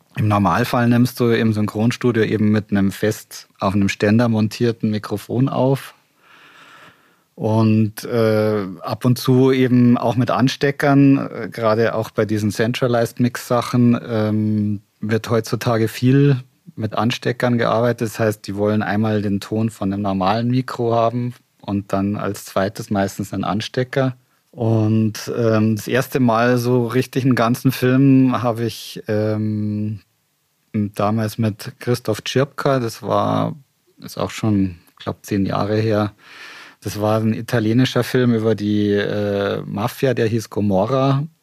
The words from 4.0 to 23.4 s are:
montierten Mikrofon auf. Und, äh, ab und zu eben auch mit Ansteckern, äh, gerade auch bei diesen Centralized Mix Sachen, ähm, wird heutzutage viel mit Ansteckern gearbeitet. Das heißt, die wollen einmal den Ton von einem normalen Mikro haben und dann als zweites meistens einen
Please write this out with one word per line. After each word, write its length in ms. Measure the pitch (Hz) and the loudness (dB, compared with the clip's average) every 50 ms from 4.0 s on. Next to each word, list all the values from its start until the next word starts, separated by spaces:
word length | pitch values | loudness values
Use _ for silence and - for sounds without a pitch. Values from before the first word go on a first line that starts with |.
| 107 104 107 113 123 117 | 2 2 4 4 2 2
montierten 600 | 113 107 107 107 - - 123 120 110 - - 110 | 2 0 0 -2 -2 -2 -2 -2 -2 -2 -4 -4
Mikrofon 580 | 107 104 - - 107 101 - - 107 117 131 135 | -4 -4 -4 -6 -8 -8 -6 -4 -2 0 0 0
auf. 440 | - 127 127 131 139 131 - - - _ _ _ _ _ _ _ - - - - - - - - - - - - _ _ _ _ _ _ _ _ _ | 0 0 0 0 0 -2 -4 -10 -20 _ _ _ _ _ _ _ -20 -20 -20 -20 -20 -20 -20 -20 -20 -20 -20 -20 _ _ _ _ _ _ _ _ _
Und, 680 | - - 110 107 110 110 110 107 110 110 104 107 - - | -6 -4 0 2 2 2 4 4 2 2 0 -2 -8 -8
äh, 600 | 98 117 117 113 110 107 107 107 107 107 107 98 92 95 80 | -4 -2 0 2 2 2 2 0 0 0 -2 -4 -6 -10 -10
ab 240 | - - 117 107 - | -8 -8 -6 -2 0
und 140 | 123 127 - | 0 0 2
zu 320 | - - 127 127 131 131 | 2 2 4 4 4 4
eben 440 | 131 131 127 123 123 123 123 120 120 - | 4 2 2 4 4 4 6 4 4 4
auch 180 | - 113 - | 2 0 0
mit 160 | 123 123 104 | 2 0 2
Ansteckern, 840 | - 95 120 135 - - - - 143 - - 143 139 139 139 139 135 139 | 2 2 2 0 0 0 0 -2 0 0 2 4 4 6 6 6 4 4
äh, 320 | 113 107 - - 113 95 | 0 -4 -8 -10 -10 -10
gerade 440 | - 117 117 110 107 110 117 110 - | -6 -2 0 2 2 2 2 2 0
auch 160 | 110 110 - | -2 -4 -4
bei 160 | - - 110 | -2 -2 -2
diesen 240 | 101 110 107 104 104 | 0 0 -2 -2 -2
Centralized 680 | 98 - 117 113 123 - - 123 120 117 117 113 - - | 0 0 -2 -2 0 -2 -2 0 2 0 0 -2 0 -2
Mix 280 | 123 120 120 - - - | -2 -2 -2 -4 -4 -2
Sachen, 500 | 123 120 113 - - 123 123 120 117 - - - | -2 -2 0 0 0 2 4 4 2 0 -2 -4
ähm, 760 | 120 110 107 107 107 107 107 107 107 107 104 104 104 98 - _ _ _ | -4 -2 -2 0 0 0 0 0 0 0 -2 -2 -4 -6 -10 _ _ _
wird 280 | - 107 113 110 - - | -6 -4 -4 -4 -2 -2
heutzutage 580 | 120 113 110 - - 113 - 123 120 110 113 110 | -2 -2 0 -2 -6 -4 -2 -2 0 0 0 -2
viel 500 | - - 123 127 131 139 143 143 139 127 127 - _ _ _ - - | -2 0 2 4 4 6 4 4 2 0 -2 -10 _ _ _ -18 -10
mit 200 | - 110 104 - | -8 -8 -6 -4
Ansteckern 640 | - 107 117 120 - - 127 123 - - 123 123 117 | -2 -2 -2 -2 -2 -4 -4 -2 0 0 0 0 0
gearbeitet. 480 | 120 110 107 113 120 123 117 - 123 110 | 2 0 2 2 2 0 0 -2 -4 -6
Das 80 | - - | -2 -2
heißt, 280 | 117 110 107 - - - | 0 -2 -2 -2 -8 -8
die 80 | 98 | -4
wollen 260 | 101 104 104 107 107 | -2 0 0 0 0
einmal 400 | 104 - 98 104 110 110 107 104 | 0 -2 -2 -2 0 0 0 -2
den 180 | 101 104 101 98 | -2 -2 -4 -4
Ton 300 | - - - 110 110 113 | -4 -4 -4 -2 -2 -4
von 240 | 107 - 104 98 98 | -4 -4 -4 -4 -4
einem 80 | 101 | -2
normalen 460 | 104 98 98 98 92 95 107 113 117 120 | -2 -2 -2 0 0 0 0 0 0 0
Mikro 460 | 123 131 127 - - - 120 117 113 | 0 0 -2 -4 -6 -4 -2 0 2
haben 400 | 117 113 113 117 123 123 123 120 - _ _ _ _ | 2 2 0 0 -2 -4 -6 -8 -10 _ _ _ _
und 320 | - - 101 101 98 - - | -8 -4 -4 -4 -4 -2 -2
dann 220 | 98 98 101 104 | -2 0 -2 -2
als 300 | 110 107 98 101 - - | -2 -4 -6 -6 -8 -12
zweites 440 | - - 113 117 107 - - - - | -6 -4 -2 -2 -2 -4 -8 -6 -4
meistens 420 | 110 98 98 98 - - 104 - - | -2 0 0 -2 -2 -6 -8 -8 -6
einen 100 | 98 | -6